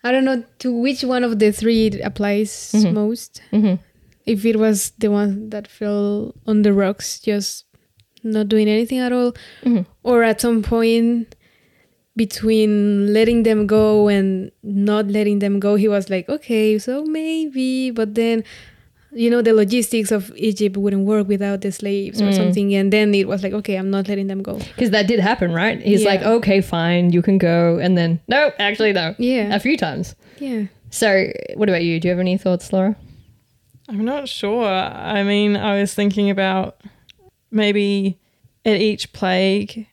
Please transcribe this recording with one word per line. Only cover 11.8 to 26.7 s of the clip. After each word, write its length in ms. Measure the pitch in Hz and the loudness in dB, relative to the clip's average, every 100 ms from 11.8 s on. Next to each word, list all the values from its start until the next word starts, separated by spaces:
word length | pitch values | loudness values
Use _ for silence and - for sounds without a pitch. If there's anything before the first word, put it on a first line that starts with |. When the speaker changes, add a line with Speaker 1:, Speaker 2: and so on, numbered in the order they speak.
| _ _ _ - | _ _ _ -4
Speaker 1:
between 1000 | 214 - 220 220 214 208 208 202 202 | -4 -2 0 2 4 2 2 2 2
letting 300 | 214 226 233 | 4 4 4
them 240 | 226 214 208 | 2 2 2
go 400 | 214 214 214 208 | 4 4 4 4
and 440 | 202 196 185 196 _ | 4 2 -2 -6 _
not 440 | 208 196 202 214 202 | -6 -2 0 0 0
letting 320 | 202 208 202 | 0 0 0
them 200 | 202 202 | 0 0
go, 160 | 202 208 | 2 2
he 120 | 214 | 2
was 220 | 202 196 | 0 -2
like, 200 | 190 175 | -6 -4
"Okay, 500 | 294 - 226 214 214 | -8 -2 0 2 0
so 240 | 226 269 | -2 -6
maybe," 880 | 311 311 320 320 311 262 262 262 262 | -4 -4 -4 -4 -4 -2 -2 -2 -4
but 240 | 233 220 214 | -4 -4 0
then 280 | 226 226 - - - _ _ _ _ 247 | 0 -2 -4 -18 -20 _ _ _ _ -2
you 140 | 233 | 2
know, 120 | 240 | 2
the 120 | 226 | 4
logistics 580 | 220 202 240 226 233 208 | 4 4 0 0 -2 0
of 200 | 214 190 - | -2 -4 -4
Egypt 400 | 220 202 208 196 | -4 0 -2 0
wouldn't 280 | 202 196 196 | -2 0 0
work 220 | 214 196 | 0 0
without 340 | 202 202 196 | -2 -2 -4
the 100 | 196 | -6
slaves 500 | 190 202 196 196 208 | -6 -4 -4 -4 -2
or 40 | 202 | 0
Speaker 2:
Mm. 100 | 190 | 2
Speaker 1:
something. 400 | 180 190 202 196 | 2 0 0 0
And 160 | 196 | 2
then 220 | 214 214 202 | 2 2 2
it 120 | 190 | 0
was 140 | 190 | -2
like, 100 | 190 | -4
"Okay, 220 | 202 208 190 | -6 -4 -4
I'm 140 | 190 | -2
not 180 | 196 196 | -4 -2
letting 180 | 202 196 | -4 -4
them 140 | 196 | -6
go." 160 | 190 - - - | -8 -10 -10 -2
Speaker 2:
'Cause 120 | 247 | 0
that 160 | 208 196 | 2 2
did 120 | 233 | 2
happen, 340 | 190 240 175 | 2 0 0
right? 280 | 165 208 - | 0 -2 -2
He's 220 | 208 208 202 | 0 2 2
like, 160 | 190 | 2
Speaker 1:
Yeah. 100 | 196 226 | 2 2
Speaker 2:
"Okay, 220 | 220 196 | 2 2
fine, 500 | 180 | 0